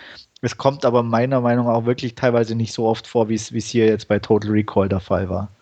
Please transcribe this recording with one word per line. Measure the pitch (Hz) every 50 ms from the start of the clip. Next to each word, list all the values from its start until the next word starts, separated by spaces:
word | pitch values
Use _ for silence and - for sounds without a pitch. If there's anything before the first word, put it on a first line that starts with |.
| - - - - - _ _ -
es | - 120 -
kommt | - - 135 135 147 -
aber | 127 117 123 117
meiner | 117 117 117 120 131 135 131 120
Meinung | 120 120 123 120
nach | 120 117
auch | 117 113
wirklich | 117 123 123 - 123 117
teilweise | - - 127 117 117 117 110 113
nicht | 113 113 107 -
so | - 117
oft | 110 113 - -
vor, | - - 120 113 107
wie's, | 113 110 110 - -
wie's | 120 104 -
hier | - 120 110
jetzt | 110 107 107 - -
bei | 107 104
Total | - - 113 104 104 104
Recall | 107 107 104 104 - 104 98 98
der | 98 95
Fall | - - 98 92 95 90
war. | 90 90 104 104 - _